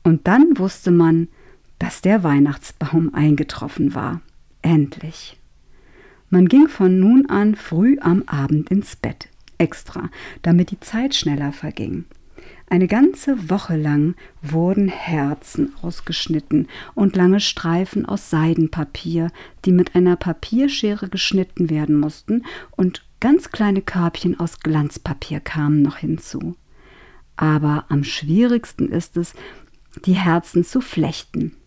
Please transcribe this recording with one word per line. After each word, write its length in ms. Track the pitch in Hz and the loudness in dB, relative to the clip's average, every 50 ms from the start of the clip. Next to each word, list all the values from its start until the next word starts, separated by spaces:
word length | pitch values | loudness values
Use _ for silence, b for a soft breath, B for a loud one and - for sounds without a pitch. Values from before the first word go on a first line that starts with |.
Und 260 | _ 170 165 147 - | _ 2 2 2 2
dann 300 | 180 196 247 302 339 302 | 2 6 6 6 6 4
wusste 320 | 175 185 190 - - - 185 | 0 0 -4 -4 -4 0 2
man, 380 | 175 170 165 165 165 165 170 b b b b b b b b b - | 4 6 6 6 4 2 0 b b b b b b b b b -10
dass 240 | _ - - - - | _ -8 -8 -8 -2
der 220 | - 185 208 220 175 | 0 2 2 2 2
Weihnachtsbaum 880 | 156 143 143 143 147 139 - - - - _ 160 143 - 160 165 151 - | 2 4 4 4 2 2 -6 -12 -16 -8 _ -6 0 0 0 0 0 0
eingetroffen 800 | - 147 151 147 143 147 - - - - - - - 147 139 - | 2 2 4 4 2 0 -6 -6 -12 -12 -10 -4 -2 -2 -2 -2
war. 280 | 123 - - 170 170 - - _ - _ _ _ _ - | -4 -6 -6 -6 -8 -12 -16 _ -20 _ _ _ _ 0
Endlich. 760 | 160 165 156 143 139 - - - 160 - - - - - - - _ _ _ b b b b b b b b b b b b b b | 2 4 4 2 0 -6 -14 -14 -14 -16 -16 -20 -20 -20 -20 -20 _ _ _ b b b b b b b b b b b b b b
Man 160 | 180 180 185 | 4 4 6
ging 200 | 170 247 277 311 | 6 8 6 6
von 320 | 302 - - 190 185 185 185 | 6 4 0 2 2 4 4
nun 280 | 185 208 240 262 277 | 6 6 6 6 6
an 260 | 277 - 202 208 214 208 | 4 2 2 2 2 0
früh 460 | - - - 165 165 202 247 285 277 | -2 -6 -4 0 2 4 4 2 2
am 240 | - 175 175 196 - | 2 2 2 2 0
Abend 460 | - - 143 139 139 151 151 - - | -2 -4 -4 0 0 0 0 0 0
ins 240 | 185 202 - - - | -2 -2 -2 -4 -10
Bett, 340 | - - - - _ - _ - - - - - - | -8 -8 -8 -8 _ -18 _ -20 -20 -20 -20 -2 -2
extra, 500 | 165 - - - - - - - - - B B B B B B | -2 -2 -2 -12 -18 -14 -12 -12 -12 -12 B B B B B B
damit 300 | - 170 170 175 180 - | 0 2 4 4 2 0
die 80 | 196 - | -4 -12
Zeit 340 | - - - 220 254 277 277 | -12 -8 -4 -4 -2 -2 -2
schneller 380 | - - 156 147 143 143 143 | -2 -2 -2 -2 -2 -4 -6
verging. 540 | 143 - - 156 - - - - - - 170 - - - _ B B B B B B B B B | -6 -8 -12 -12 -10 -8 -8 -8 -8 -10 -10 -14 -20 -20 _ B B B B B B B B B
Eine 180 | 180 180 185 | 2 2 2
ganze 640 | 170 202 233 277 359 285 - - 277 269 233 175 156 | 2 4 4 4 2 2 -2 -4 -2 -2 -2 -2 -4
Woche 260 | 180 208 - - 170 | -4 -4 -2 -4 -4
lang 380 | 156 151 147 147 147 151 165 175 B B B B B | -2 0 0 2 2 2 0 -2 B B B B B
wurden 460 | - 143 160 160 170 180 196 208 202 | -10 -4 -2 0 0 0 2 2 0
Herzen 840 | 190 - - - 175 165 156 139 139 147 - - - - - 143 - - - - | 0 -2 -6 -6 -4 -2 -2 -2 -2 -4 -6 -10 -10 -2 -2 -2 -2 -4 -10 -10
ausgeschnitten 840 | 170 170 - - - 165 - - - 165 151 143 - 151 156 160 B B B B B B | -10 -8 -8 -8 -8 -6 -6 -4 -4 -4 -4 -2 0 0 0 0 B B B B B B
und 200 | - 202 196 - | 0 0 2 2
lange 240 | 190 180 180 190 208 | 2 2 4 2 2
Streifen 680 | - - - - - 165 170 175 190 - - 202 - | 0 -4 -6 -4 -4 -2 -2 -2 -2 -2 -4 -6 -4
aus 240 | - 202 196 - - | -4 -6 -8 -6 -4
Seidenpapier, 960 | - 156 156 165 165 170 160 156 - 165 151 143 - - - 170 165 165 165 170 B B B B B B - | -2 0 0 2 2 2 0 0 -2 -6 -6 -8 -10 -12 -8 -4 -2 -2 -2 -4 B B B B B B 0
die 60 | 190 | 2
mit 240 | 180 180 175 - - | 4 4 4 4 2
einer 200 | 180 180 180 175 | 4 4 4 2
Papierschere 920 | - - 180 160 - - - 220 247 277 285 277 - - 208 208 208 - | 2 -2 -6 -6 -6 -8 -4 0 0 0 0 -2 -2 -4 -4 -4 -4 -8
geschnitten 600 | 190 - 185 - - - 190 180 - - - 175 160 | -8 -6 -6 -4 -2 0 -2 -2 -2 -2 -2 -2 0
werden 300 | 160 151 151 151 151 147 | 0 -2 0 2 2 2
mussten, 440 | 147 151 - - _ - 214 240 233 B B B B B B | 0 -2 -6 -10 _ -2 -2 -2 -2 B B B B B B
und 300 | - 185 180 - - _ - _ _ | -2 -2 -2 -2 -6 _ -20 _ _
ganz 320 | - 254 285 381 - - | 2 2 2 2 2 -4
kleine 320 | - - 214 202 196 196 196 | -4 -2 0 0 0 -2 -2
Körbchen 560 | - - 185 170 170 - - - 175 - - | -4 -2 -2 -2 -2 -2 -2 -2 -2 -2 -2
aus 200 | 170 165 - - | -4 -6 -6 -6
Glanzpapier 760 | - 160 156 151 147 147 - - _ - - - - - 156 147 | -4 -2 0 0 -2 -2 -6 -10 _ -10 -8 -8 -8 -10 -10 -10
kamen 440 | - - - 160 147 147 151 151 143 | -10 -8 -4 -2 0 2 4 4 2
noch 140 | 143 - | 2 0
hinzu. 580 | - - 156 160 160 - - - - - 165 175 _ _ b b b b b b b b b b b b b _ | -4 -6 -6 -6 -6 -8 -12 -12 -10 -8 -10 -10 _ _ b b b b b b b b b b b b b _
Aber 500 | - 156 156 151 151 151 147 147 151 - - | -2 0 0 2 2 2 0 -2 -2 -2 -2
am 140 | 151 143 139 | -2 -2 -2
schwierigsten 840 | 117 - - 151 143 165 208 240 247 240 233 - - - - - - | -2 -6 -8 -4 0 2 2 4 2 2 -2 -2 -8 -6 -6 -4 -2
ist 280 | - 170 170 - _ | -2 -6 -6 -4 _
es, 180 | 175 175 - - B B B B B B B B _ _ _ - - - | -6 -6 -6 -10 B B B B B B B B _ _ _ -20 -6 0
die 80 | 185 180 | 0 0
Herzen 500 | 180 180 175 165 170 165 - - 170 - | 2 2 0 0 0 -2 -2 -2 -2 -2
zu 180 | - - 180 | 0 -2 -4
flechten. 720 | 160 - - 170 156 160 160 - - _ - 160 156 160 - - _ | -4 -4 -4 -4 -2 -2 -4 -10 -14 _ -8 -6 -6 -6 -8 -14 _